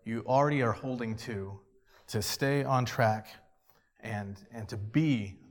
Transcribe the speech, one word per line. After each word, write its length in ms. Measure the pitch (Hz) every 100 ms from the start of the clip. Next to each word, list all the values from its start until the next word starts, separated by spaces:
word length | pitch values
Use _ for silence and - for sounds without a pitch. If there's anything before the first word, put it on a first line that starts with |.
| -
you 180 | 113 -
already 360 | 131 147 147
are 100 | 120
holding 420 | - 131 127 113 107
to, 440 | - 104 98 98 _ _ _ - -
to 160 | 110
stay 420 | 101 - 139 143
on 220 | 135 131 120
track 420 | - 110 110 - - _ _ _ _ _ _
and, 420 | 113 104 98 101 -
and 120 | 117 107
to 80 | 107
be 640 | 104 147 156 123 98 92 -